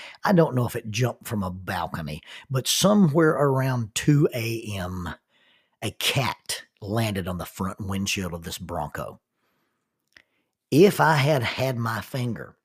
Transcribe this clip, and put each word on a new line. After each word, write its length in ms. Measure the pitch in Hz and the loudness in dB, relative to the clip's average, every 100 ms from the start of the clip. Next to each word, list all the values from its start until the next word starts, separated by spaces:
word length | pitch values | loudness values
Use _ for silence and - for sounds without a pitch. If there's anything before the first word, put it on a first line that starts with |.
| - - | -20 -4
I 80 | - | 2
don't 240 | 185 151 127 | 4 4 2
know 100 | 117 | -2
if 100 | - | -2
it 140 | 113 | -6
jumped 380 | 104 123 - - | -2 -2 -2 -6
from 160 | 107 | -4
a 80 | 92 | -4
balcony, 680 | 92 92 92 80 - 76 76 - - - | -6 -6 -4 -4 -6 -8 -10 -12 -18 -6
but 180 | 131 - | -4 -2
somewhere 640 | - 180 208 175 151 156 | 2 4 6 6 6 4
around 640 | 135 143 131 135 127 113 | 4 2 2 0 -2 -4
two 360 | - - 147 151 | -2 4 4 4
A 380 | 120 113 117 107 98 | 0 -4 -6 -6 -8
M, 320 | 90 90 87 - _ _ _ _ _ _ | -6 -8 -8 -12 _ _ _ _ _ _
a 100 | 107 | -8
cat 680 | - - 131 117 - - - - _ | -4 -2 0 -2 -4 -8 -12 -12 _
landed 460 | 104 113 110 98 90 | -4 -2 0 -2 -4
on 120 | 90 | -6
the 60 | - | -8
front 400 | - 95 - 98 | -6 -6 -6 -6
windshield 480 | 98 98 - 90 | -4 -2 -2 -4
of 100 | 85 | -8
this 160 | 85 - | -10 -10
Bronco. 600 | 87 85 76 - 52 - _ _ _ _ _ _ _ _ _ - _ _ _ _ _ | -8 -6 -6 -6 -10 -12 _ _ _ _ _ _ _ _ _ -20 _ _ _ _ _
If 300 | 131 196 - | 6 6 6
I 140 | 151 151 | 4 4
had 280 | 135 147 | 2 2
had 340 | 107 - 131 120 | -2 -2 -4 -2
my 220 | 117 110 | -4 -6
finger 560 | - 135 123 95 - - | -6 -6 -6 -6 -12 -18